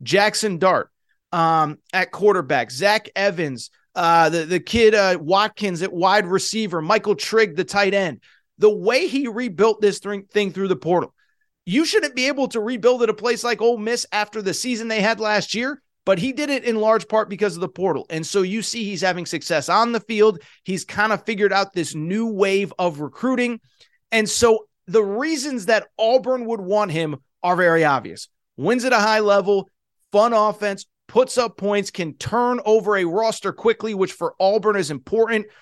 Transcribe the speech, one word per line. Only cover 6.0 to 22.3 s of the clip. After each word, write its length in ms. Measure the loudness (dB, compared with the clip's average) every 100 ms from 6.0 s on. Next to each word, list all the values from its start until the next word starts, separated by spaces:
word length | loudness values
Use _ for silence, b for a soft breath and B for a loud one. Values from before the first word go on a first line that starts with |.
| 2 2 2
receiver, 540 | 0 -2 -4 -4 -4
Michael 360 | 0 0 0 -4
Trigg, 400 | 0 0 0 0
the 80 |
tight 300 | -4 0 0
end, 260 | 0 -2 -6 b b b 2
the 120 | 2
way 380 | 4 2 0 0
he 180 | -2 -4
rebuilt 540 | -6 -6 0 2 2
this 180 | 0 0
thing, 280 | -6 -10 -6
thing 220 | -2 -2
through 160 | -2 -4
the 80 | -2
portal, 360 | 0 0 -2 _ _ _ _ _ -4
you 180 | 0
shouldn't 300 | 0 0 0
be 140 | 0 -2
able 180 | 0 -2
to 120 | -2
rebuild 420 | -4 0 2 2
at 80 | 0
a 40 |
place 280 | 0 -2 -2
like 180 | -2 0
Ole 180 | 0 0
Miss 280 | -2 -4 -4
after 280 | -4 -4 -4
the 140 | -4
season 320 | -4 -4 -4 -4
they 140 | -2
had 180 | 0 0
last 360 | 0 0 -2
year, 280 | -4 -6 -8 _ _
but 140 | 0 0
he 140 | 0
did 180 | -4 -2
it 140 | -2
in 120 | -2 0
large 320 | 2 2 2
part 200 | -2 -2
because 280 | -2 -4 -2
of 40 |
the 80 | -8
portal. 380 | -4 -2 -2 -4
And 140 | -8
so 180 | -4 -2
you 200 | 0 -2
see 220 | -6 -6
he's 160 | -6 -2
having 260 | -2 -2 -4
success 420 | -8 -2 -2 2
on 220 | 2 2
the 100 | -2
field. 400 | -4 2 4 2 b b
He's 220 | -8 -8
kind 280 | -6 -2 0
of 120 | 0
figured 280 | -4 0 0
out 200 | 2 -2
this 220 | -4 -6
new 320 | -6 -4 -4
wave 460 | -2